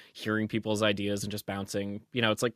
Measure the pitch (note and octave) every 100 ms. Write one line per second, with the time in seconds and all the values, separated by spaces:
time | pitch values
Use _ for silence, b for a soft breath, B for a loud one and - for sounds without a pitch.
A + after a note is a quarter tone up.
0 | B B - G#2+ A2 A2+ A2 G#2 G#2+ G2+
1 | G2+ G2+ G2+ G2+ - G2 G2 G2+ G2+ G2+
2 | - B2+ A2+ G#2+ B2